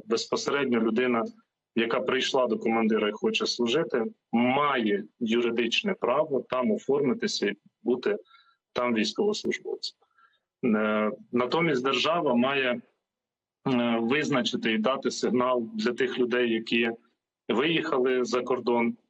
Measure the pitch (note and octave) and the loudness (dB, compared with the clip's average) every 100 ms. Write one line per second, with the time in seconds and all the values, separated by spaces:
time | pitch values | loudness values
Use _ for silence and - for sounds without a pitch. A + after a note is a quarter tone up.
0 | - A2+ - - - C#3+ C3 A#2 A2 A2 | -2 -2 -2 -4 -2 -2 0 2 2 2
1 | B2+ A#2 A2 - _ _ _ - A2+ B2+ | 2 0 -2 -8 _ _ _ -2 0 0
2 | B2 B2+ B2 C3+ B2 G#2+ A2+ A2+ A2 G#2+ | 0 -2 0 0 2 0 0 2 2 2
3 | G#2 G#2 A2+ A2 G#2+ - A#2+ C#3 E3 B2 | 0 0 -2 0 -2 0 0 0 0 -2
4 | A2+ - _ A#2 B2 C3 D3 C3 A2 G2+ | -4 -8 _ 2 2 2 2 2 2 0
5 | - - A#2 A#2 A#2+ A2+ A#2+ - G#3 F#3+ | -4 -6 -2 0 0 0 0 0 -2 -2
6 | - C3+ D#3 C3 - B2+ B2 G#2 - C#3 | 0 0 0 -2 -2 -2 0 0 0 0
7 | C#3 A#2 G#2+ - G#2 G2+ _ _ A2+ B2 | 2 0 -2 -2 -2 -4 _ _ -2 0
8 | - G2+ - - _ _ _ - B2 A2+ | 0 -4 -6 -20 _ _ _ -4 0 0
9 | G#2 - G#2 G#2+ - - - - - - | 0 0 0 0 -4 -6 -6 -10 -10 -14
10 | _ _ _ _ _ _ B2+ G#2+ G#2+ G#2+ | _ _ _ _ _ _ 0 2 2 0
11 | G#2+ G#2+ - A#2+ B2 D#3+ E3+ C3+ C3 B2+ | -2 -4 -4 -2 0 2 2 2 0 0
12 | C#3 E3+ D3+ A#2+ C3 C#3 B2+ A#2+ - _ | 0 0 2 2 2 2 0 -2 -6 _
13 | _ _ _ _ _ _ - B2 A#2+ A#2 | _ _ _ _ _ _ 0 2 2 0
14 | A2+ D3 D3 C3+ A2+ - A2+ A2 A2 C3+ | 2 0 0 0 -2 -2 -2 0 0 0
15 | B2 - A#2+ A#2 B2+ B2+ A2+ A2 A2+ A#2+ | -2 -2 -2 2 2 0 -2 -4 -2 0
16 | B2+ B2 A#2+ B2 A#2+ A2+ A2+ A#2 A#2 A2+ | -2 0 0 2 0 0 0 0 0 -4
17 | _ _ _ _ - G#2 D3+ D#3+ - C3+ | _ _ _ _ -4 0 0 0 -2 0
18 | C3 B2+ A#2 B2+ B2 B2+ A#2+ A#2+ A#2 A#2 | 0 0 0 -2 -2 -2 0 0 0 -2
19 | _ | _